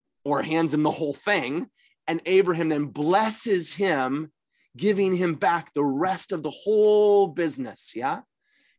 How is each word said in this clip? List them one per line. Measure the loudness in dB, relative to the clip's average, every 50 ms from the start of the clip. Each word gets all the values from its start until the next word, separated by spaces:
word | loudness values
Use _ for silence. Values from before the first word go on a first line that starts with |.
| _ _ _ _ -4
or | -2 -2 -2
hands | -2 0 0 0 0 0 0
him | 0 0
the | 0
whole | -2 -2 -4 -6 -6
thing. | -4 -2 -2 -2 0 -2 -4 -6 -6 -8 -10 _ _ _ _ _ _ _
And | -6 -6 -4 0
Abraham | 2 4 4 4 4 2 0 0 0
then | 0 -2 -2
blesses | -4 -4 -2 0 2 2 2 2 0 -2 -4 -2 0 -2 0 -2 -4 -4
him, | -2 0 0 0 0 0 -2 -2 -4 -6 -8 _ _ _ _ _ _ _ _ -8
giving | -2 0 0 2 2 2 0 0
him | 0 0 -2 -2
back | 0 0 0 0 0 -2 -4
the | -2 0 0
rest | 0 0 0 0 -2 -2 -4 -6 -6
of | -6 -6
the | -6 -6
whole | -8 -6 -2 0 2 4 4 6 6 6 6 6 6 6 4
business. | 2 0 -2 -2 -2 -2 -4 -8 -8 -10 -12 -12 -12 -8
Yeah. | -6 -4 -4 -4 -6 -10 _ _ _ _ _ _ _ _ _ _